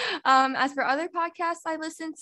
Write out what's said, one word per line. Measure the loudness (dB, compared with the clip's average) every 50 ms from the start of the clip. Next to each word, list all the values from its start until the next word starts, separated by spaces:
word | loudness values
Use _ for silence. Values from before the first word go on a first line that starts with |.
| -4 -4 -4 0 2
um, | 4 6 6 6 4 2
as | 0 0 0 0
for | 0 0
other | 0 0 0 -2 -4
podcasts | -2 -2 -4 -4 -4 -4 -4 -4 -4 -4 -4
I | -6 -6
listen | -4 -6 -6 -8 -8 -10 -10 -10 -8